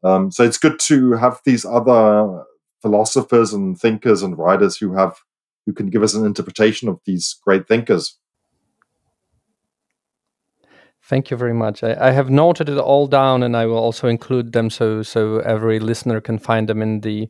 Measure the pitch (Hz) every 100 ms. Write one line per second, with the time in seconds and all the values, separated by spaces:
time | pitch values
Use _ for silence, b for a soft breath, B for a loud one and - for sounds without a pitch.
0 | 92 95 95 90 117 117 156 151 - 143
1 | 127 117 123 120 - 120 92 120 113 120
2 | 107 104 107 90 - _ _ _ 110 104
3 | 107 - - 123 110 104 98 90 117 110
4 | 123 101 95 82 82 98 101 - 104 92
5 | 95 - _ _ _ _ - 98 101 107
6 | 104 107 107 101 - - 110 110 117 87
7 | - 92 - - - 95 90 113 113 95
8 | - _ _ _ _ _ _ _ _ _
9 | _ _ _ _ _ _ _ _ _ _
10 | _ _ _ _ _ _ b b b b
11 | _ 131 131 123 123 117 110 107 113 113
12 | 131 131 131 135 165 170 147 143 - 139
13 | 143 135 135 127 123 120 113 113 117 113
14 | 127 117 - 127 117 117 113 - 113 110
15 | 107 - 110 110 - 110 113 110 107 117
16 | - 110 - 113 - 113 107 107 110 107
17 | 107 107 110